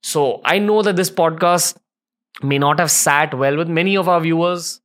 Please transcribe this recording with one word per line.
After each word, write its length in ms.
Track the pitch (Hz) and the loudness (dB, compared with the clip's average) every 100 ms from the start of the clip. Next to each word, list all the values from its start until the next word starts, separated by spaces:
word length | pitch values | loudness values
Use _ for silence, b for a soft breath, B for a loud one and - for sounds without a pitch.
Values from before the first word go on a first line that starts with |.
So 400 | - 160 143 110 | -4 -2 -2 -2
I 160 | - 180 | -2 0
know 220 | 208 214 | 2 2
that 160 | 208 185 | 2 0
this 120 | 190 | -2
podcast 680 | - 165 160 175 175 160 - _ _ _ _ _ - | 0 -2 0 0 0 -2 -6 _ _ _ _ _ -8
may 160 | 139 143 | -2 0
not 220 | 143 147 | 2 2
have 120 | 165 | 2
sat 420 | - - 143 135 127 | 0 2 2 0 0
well 180 | 135 147 | -2 0
with 140 | 170 | -2
many 260 | 165 185 196 | -2 0 0
of 140 | 180 | 2
our 100 | 175 | 0
viewers 640 | 165 165 170 180 170 - | 2 0 0 -2 -8 -14